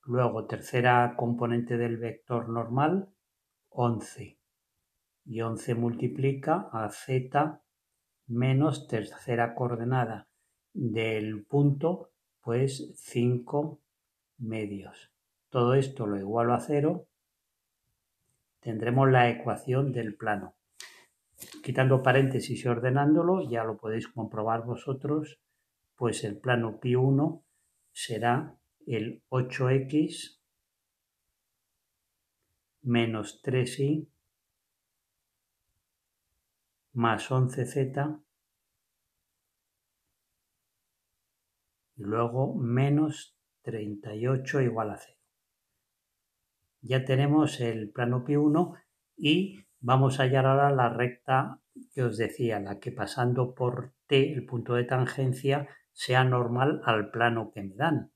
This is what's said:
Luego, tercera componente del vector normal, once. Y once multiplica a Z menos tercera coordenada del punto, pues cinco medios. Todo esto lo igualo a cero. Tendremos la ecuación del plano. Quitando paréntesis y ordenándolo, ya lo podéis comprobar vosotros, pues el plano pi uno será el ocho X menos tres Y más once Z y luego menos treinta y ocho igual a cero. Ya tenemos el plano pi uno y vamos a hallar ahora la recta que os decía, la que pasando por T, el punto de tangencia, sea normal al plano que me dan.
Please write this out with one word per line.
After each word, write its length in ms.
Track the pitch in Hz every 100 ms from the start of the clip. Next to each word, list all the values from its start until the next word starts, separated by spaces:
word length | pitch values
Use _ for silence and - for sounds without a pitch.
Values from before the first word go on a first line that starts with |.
| -
Luego, 360 | 123 120 110 107
tercera 680 | 113 - 127 123 123 120 -
componente 600 | 120 120 120 120 117 117
del 200 | 120 113
vector 500 | 117 - _ 120 113
normal, 600 | 117 117 123 151 190 190 _ _ _ _ _ _
once. 720 | - 120 110 - - - _ _ _ _ _ _ _ _ _ -
Y 160 | 110
once 340 | 113 110 - 117
multiplica 960 | 120 117 123 - 135 135 151 170 202
a 160 | 113 107
Z 760 | - - 131 127 143 156 151 _ _ _ _ _ _ -
menos 600 | 120 127 135 156 135 -
tercera 680 | 113 104 - - 117 117
coordenada 760 | 117 123 117 117 127 113 107 - _ _ _ _
del 760 | - 123 107 113 110 107 107 -
punto, 680 | 143 143 143 160 185 - _ _ _
pues 540 | - 117 135 135 - -
cinco 840 | - 123 120 123 - 147 156 143 _ _ _ _ _ _
medios. 760 | 110 110 107 98 95 - - _ _ _ _
Todo 240 | 131 120
esto 340 | 135 135 - 107
lo 100 | 101
igualo 360 | 98 113 117
a 80 | 120
cero. 480 | - 147 151 175 - _ _ _ _ _ _ _ _ _ _ _ _ _ _ _
Tendremos 500 | - 113 117 123 135
la 180 | 127 120
ecuación 640 | 117 117 104 - 123 139
del 240 | 120 110 104
plano. 400 | 113 101 92 _ _ _ - - _ _ _ _ - -
Quitando 400 | - 127 131 135
paréntesis 640 | 131 131 135 127 - 117
y 40 | 123
ordenándolo, 720 | 113 127 135 143 156 170 185 143
ya 160 | 117 113
lo 100 | 104
podéis 320 | 110 110 -
comprobar 560 | - 107 110 110 113
vosotros, 800 | 117 120 - 131 143 151 151 - _ _ _ _ _ _
pues 260 | 120 107
el 140 | 110 101
plano 420 | 123 120 113 104
pi 160 | 123 123
uno 480 | 131 135 151 165 _ _ _ _ _
será 600 | - - 110 117 123 151 - _ _ -
el 360 | 113 110 - _
ocho 420 | 127 127 - 127
X 720 | 135 135 151 165 - - _ _ _ _ _ _ _ _ _ _ _ _ _ _ _ _ _ _ _ _ _ _ _ _ _
menos 580 | 131 117 117 113 104 -
tres 360 | - 127 123 -
Y 280 | 139 156 - _ _ _ _ _ _ _ _ _ _ _ _ _ _ _ _ _ _ _ _ _ _ _ _ _ _ _ _
más 360 | 127 117 107 -
once 360 | - 127 139 120
Z 560 | 143 127 143 147 151 _ _ _ _ _ _ _ _ _ _ _ _ _ _ _ _ _ _ _ _ _ _ _ _ _ _ _ _ _ _ _ _ _ _ _ _ _ -
y 40 |
luego 540 | 101 110 117 127 147 240
menos 840 | 117 123 139 147 156 143 - _ _ _
treinta 540 | - 110 104 101 - 107
y 100 | 123
ocho 340 | 131 135 147
igual 300 | 127 110 107
a 60 | 98
cero. 220 | - _ _ _ _ _ _ _ _ _ _ _ _ _ _ _ _ _
Ya 240 | 135 131
tenemos 560 | 131 131 143 151 147 -
el 300 | 120 113 107
plano 340 | - 120 123
pi 140 | 123 147
uno 380 | 151 156 175 - _ _ _ -
y 480 | 147 165 196 - _ _
vamos 400 | 123 131 135 131
a 20 |
hallar 220 | 127 135 131
ahora 260 | 139 143
la 160 | 135 120
recta 720 | 113 123 - - 131 143 - _ - -
que 100 | -
os 120 | 123 107
decía, 460 | 110 - 117 107
la 180 | 98 101
que 140 | 123
pasando 600 | 123 101 - 123 123 123
por 400 | - 123 123 - _ _
T, 260 | 139 139
el 140 | 127 -
punto 300 | 120 110 120
de 100 | 120
tangencia, 840 | 127 123 - 131 127 135 143 143 - _
sea 320 | - - 127
normal 580 | 127 123 117 123 135 - -
al 260 | 110 104
plano 400 | 113 117 117 107
que 120 | 107
me 120 | 98 98
dan. 380 | 156 135 101